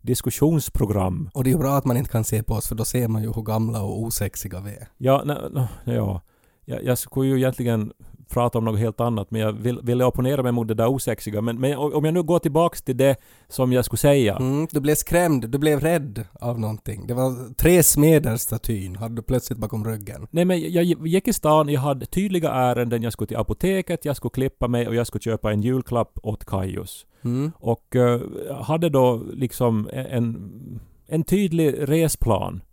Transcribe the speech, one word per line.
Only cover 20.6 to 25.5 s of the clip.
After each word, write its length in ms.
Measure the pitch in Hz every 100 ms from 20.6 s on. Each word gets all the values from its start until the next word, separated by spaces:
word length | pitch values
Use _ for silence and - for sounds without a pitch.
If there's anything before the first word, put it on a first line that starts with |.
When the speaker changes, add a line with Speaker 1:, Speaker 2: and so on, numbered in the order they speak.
| 160
Speaker 1:
jag, 120 | 175
jag 220 | 175 151 160
gick 220 | 180 220
i 40 |
stan, 360 | 220 151 156 151
jag 120 | 143
hade 260 | 139 139 -
tydliga 440 | - 196 185 160
ärenden, 520 | 123 127 120 120 117
jag 100 | 113
skulle 160 | - 110
till 80 | 117
apoteket, 680 | 107 104 175 190 180 170
jag 120 | 147 139
skulle 140 | 123
klippa 360 | - 131 - 123
mig 200 | 120 117
och 60 |
jag 120 | 113 120
skulle 160 | 107
köpa 300 | 117 110 107